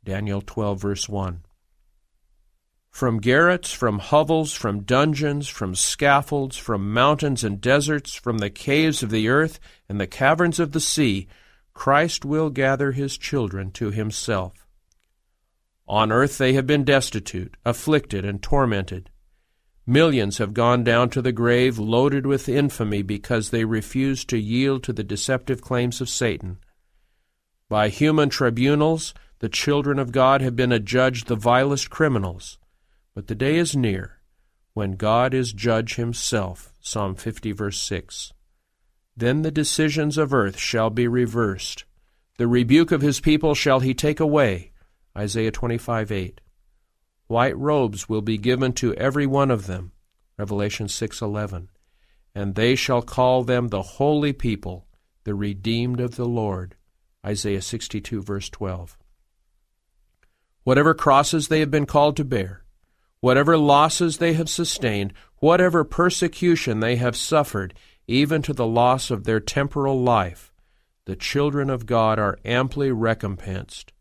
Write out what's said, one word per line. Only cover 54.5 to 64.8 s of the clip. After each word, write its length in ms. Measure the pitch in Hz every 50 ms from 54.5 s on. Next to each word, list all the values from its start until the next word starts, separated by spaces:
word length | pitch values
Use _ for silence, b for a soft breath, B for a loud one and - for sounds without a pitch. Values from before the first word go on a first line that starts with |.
| 110 98 - 92 90 87 - _ _ _ _ _ _ _ _
the 120 | 107 104
redeemed 640 | 98 104 104 101 98 98 113 113 117 120 123 123 123
of 160 | 123 123 123
the 100 | - 123
Lord, 500 | 120 120 117 110 104 95 92 90 90 - _ _ _ _ _ _ _ _ _ -
Isaiah 380 | 95 104 95 - 104 98 98
sixty-two, 600 | 92 - - 113 - - - 107 98 - 117 101 98
verse 260 | 104 101 98 - -
twelve. 480 | - - 104 95 90 90 87 80 - _ _ _ _ _ _ _ _ _ _ _ _ _ _ _ _ _ _ _ _ _ _ _ _ _ _ _ _ _ _ _ _ _ _
Whatever 320 | 131 131 135 147 160 160
crosses 540 | 156 - 147 135 139 147 - - 160 147 -
they 100 | 156 156
have 100 | 156 143
been 160 | 135 151 143
called 320 | - - 151 147 151 147
to 80 | 160 151
bear, 360 | 131 127 110 95 92 95 - - - _ _ _ _ _ _ _ _ _ _
whatever 380 | - 127 127 135 143 151 165
losses 600 | 160 147 147 143 143 151 160 156 - 180 165 156
they 160 | - 170 170 160
have 160 | 160 165 151
sustained, 640 | - - 170 - - -